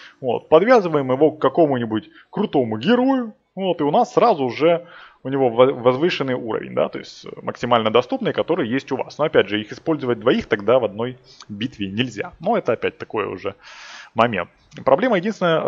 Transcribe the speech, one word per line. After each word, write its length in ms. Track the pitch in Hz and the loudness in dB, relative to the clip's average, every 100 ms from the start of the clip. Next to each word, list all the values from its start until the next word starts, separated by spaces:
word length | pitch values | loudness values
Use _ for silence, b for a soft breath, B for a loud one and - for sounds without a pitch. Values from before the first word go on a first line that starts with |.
| B B | B B
Вот, 280 | 131 117 - | -4 -4 2
подвязываем 640 | 156 208 254 180 147 131 | 4 6 4 4 -2 0
его 220 | 131 151 | 2 2
к 80 | - | 2
какому-нибудь 720 | 135 151 156 127 117 110 - b b | 0 2 2 2 -2 -4 -6 b b
крутому 480 | - 202 151 120 107 | -6 -2 0 -2 -2
герою, 560 | 160 240 262 262 233 - _ | 0 2 2 0 -4 -12 _
вот, 260 | - 190 170 | -8 -4 -2
и 40 | |
у 60 | 147 | 0
нас 220 | 190 233 | 0 2
сразу 320 | - 233 170 | 2 2 2
уже 420 | 127 117 156 170 B B B B | -2 0 2 2 B B B B
у 40 | 131 | -6
него 180 | 139 131 | 0 2
во-, 240 | 113 131 | 4 4
возвышенный 640 | 139 117 127 175 - 135 | 4 2 2 0 -2 -4
уровень, 400 | 127 117 107 - | -4 -4 -6 -4
да, 140 | 127 - | -2 -2
то 100 | - | -4
есть, 260 | - - | -14 -20
э, 60 | - - | -20 -14
максимально 480 | 90 - 120 120 110 | -12 -6 2 2 4
доступный, 420 | 110 - 269 180 | 2 0 -4 -4
который 360 | 117 104 175 120 | -2 -2 -2 -2
есть 240 | 131 - | -4 -4
у 40 | 131 | -6
вас. 220 | - - | -6 -4
Но, 60 | |
опять 240 | 151 139 98 | 0 2 2
же, 120 | 104 | -2
их 120 | 104 | -6
использовать 480 | - - 156 127 113 | -10 -4 -4 -2 0
двоих 260 | 110 220 - | 2 0 0
тогда 320 | 107 101 127 | -2 2 2
в 60 | |
одной 320 | 107 101 123 127 _ B - | 2 -4 -8 -10 _ B -16
битве 400 | 104 123 117 98 | -10 -8 -6 -6
нельзя. 440 | 101 127 101 180 - | -4 -4 -6 -12 -8
Но 160 | 175 226 | -4 -4
это 160 | - | -2
опять 260 | 117 92 - | -2 -4 -8
такой 280 | - 110 101 | -10 -8 -6
уже 280 | 98 98 - B B B B B | -8 -10 -12 B B B B B
момент. 360 | 110 120 101 87 _ _ - | 0 0 0 -6 _ _ -4
Проблема 320 | - 131 254 196 | 2 2 2 0
единственная, 460 | 196 208 175 160 | -2 -2 0 0